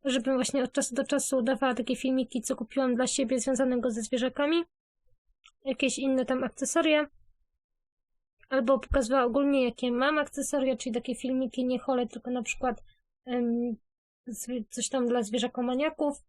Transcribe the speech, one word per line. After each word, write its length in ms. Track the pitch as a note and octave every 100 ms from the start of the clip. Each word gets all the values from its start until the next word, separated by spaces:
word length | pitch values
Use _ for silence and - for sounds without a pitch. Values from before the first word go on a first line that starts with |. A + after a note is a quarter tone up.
żebym 300 | C#4 B3+ A#3+
właśnie 300 | C4 A#3+ C#4
od 80 | B3+
czasu 220 | - C4+
do 100 | B3
czasu 380 | C4 C#4+ - C4
dawała 320 | A#3+ B3 C4
takie 220 | A#3+ A3+ B3
filmiki, 460 | C4 C4 B3+ A#3+
co 140 | - C4
kupiłam 380 | A3 C4+ C4
dla 120 | A#3+ B3+
siebie 340 | - A#3+ B3+
związanego 500 | A#3+ B3+ C4 B3 B3
ze 120 | A3+
zwierzakami, 640 | G#3+ B3 B3+ - C#4+ E4+ E4+ _ _ _ _ _ _ _ - _
jakieś 340 | C4+ C4 C4+ A3+
inne 260 | C4+ C4
tam 200 | A#3+ B3+
akcesoria, 640 | A3+ - C4+ E4 D#4+ D4+ D4 - - _ _ _ _ _ _ _ _ _ _ _ _
albo 300 | C4 A#3+ C4+
pokazywała 460 | - C#4 A3+ C4+
ogólnie, 400 | A#3+ B3 C#4 C#4
jakie 280 | B3 A#3+ B3
mam 260 | A#3+ C#4 D4+
akcesoria, 580 | C#4+ - - D4 C4 B3+
czyli 180 | C4
takie 200 | A#3 B3
filmiki, 500 | A#3+ B3+ C4 C4 -
nie 140 | B3 B3+
hole, 280 | - B3+ A#3+
tylko 240 | A#3 -
na 120 | B3
przykład, 400 | A3 - B3+ A3+ - _ _ _ B3+
em, 500 | B3 A#3+ A#3 A#3+ A3 _ _ _ _ -
zwi-, 380 | G#3+ - B3 A3
coś 180 | - A3
tam 180 | C4+ A#3+
dla 160 | A#3+
zwierzakomaniaków. 1000 | G#3+ A3+ B3 B3+ B3 B3+ D4+ D#4 D4 C#4+